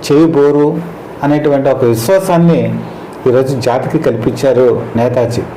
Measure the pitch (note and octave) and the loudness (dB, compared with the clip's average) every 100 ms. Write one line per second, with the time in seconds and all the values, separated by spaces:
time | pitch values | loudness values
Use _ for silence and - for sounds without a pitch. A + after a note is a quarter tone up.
0 | - C#3+ D#3+ C#3 C#3+ D3 D3 E3+ - - | 2 2 4 4 2 4 2 0 -8 -14
1 | - - C#3+ D3 D3+ C#3 C3+ B2 A#2+ A2+ | -16 -6 -2 0 0 0 0 2 2 0
2 | - F#3+ F#3+ E3+ E3+ D#3 A#2 A2+ - - | 2 0 2 2 4 2 0 -4 -8 -14
3 | - - - B2 C3+ C#3 A#2 A#2+ - D#3 | -16 -4 0 2 2 -2 -2 -2 -2 -2
4 | C#3 A#2 A#2+ A#2 C#3 B2 B2+ D3+ - A#2 | -2 -2 -4 -2 0 4 4 2 -2 -2
5 | B2 B2 A#2 - - | 0 0 -2 -2 -6